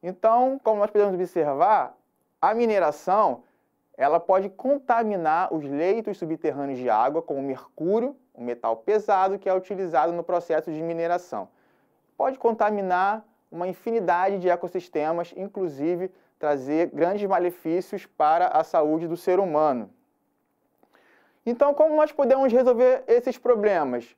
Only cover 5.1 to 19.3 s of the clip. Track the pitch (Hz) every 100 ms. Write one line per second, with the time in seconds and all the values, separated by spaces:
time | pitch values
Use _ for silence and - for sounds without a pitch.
5.1 | 202 160 160 185 160 143 143 170 226 220
6.1 | 196 160 160 156 135 139 131 127 110 123
7.1 | 151 165 143 139 127 - - 160 214 247
8.1 | 285 _ - 120 120 113 117 - 214 202
9.1 | 196 190 196 196 185 185 190 185 160 160
10.1 | 170 170 175 170 156 156 156 165 165 170
11.1 | 175 175 110 95 _ _ _ _ _ _
12.1 | _ 254 269 233 220 208 208 190 180 190
13.1 | 220 - _ _ 165 180 170 - 226 180
14.1 | 175 190 196 180 175 175 185 - 165 151
15.1 | 170 170 - 196 202 185 139 151 175 185
16.1 | _ _ _ 151 147 131 151 165 143 165
17.1 | 202 202 185 175 175 160 170 180 196 -
18.1 | _ 151 165 180 156 160 170 151 160 165
19.1 | 165 -